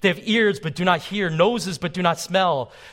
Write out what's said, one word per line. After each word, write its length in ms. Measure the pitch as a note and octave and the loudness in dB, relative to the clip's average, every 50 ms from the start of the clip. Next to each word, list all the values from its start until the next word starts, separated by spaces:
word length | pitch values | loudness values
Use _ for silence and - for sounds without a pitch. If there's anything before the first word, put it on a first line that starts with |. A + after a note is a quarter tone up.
They 80 | - G3 | 0 0
have 180 | E3+ F#3+ - | 0 0 -2
ears 320 | - G#3+ A#3 A3 G#3 G3 G3+ | 0 2 2 2 2 0 -2
but 160 | - D#3+ C#3+ | -4 -6 -4
do 100 | - F3+ | 0 2
not 160 | F#3 F3 D#3+ - | 2 2 2 0
hear, 280 | - F#3+ G#3 G3 E3+ | -4 -6 -4 -2 0
noses 480 | D#3+ D#3 E3+ G#3+ A#3+ A#3 D#3+ F#3 F3 - | 2 4 4 4 2 0 -2 -6 -6 -6
but 160 | - E3+ - | -6 -6 -4
do 80 | F#3 F3+ | -2 0
not 160 | E3+ E3 - | 0 0 -2
smell. 540 | - - F3 F#3+ F#3+ F3+ D#3+ C3+ A#2+ - - - - - | -4 -2 0 0 2 2 0 -2 -4 -6 -10 -18 -20 -8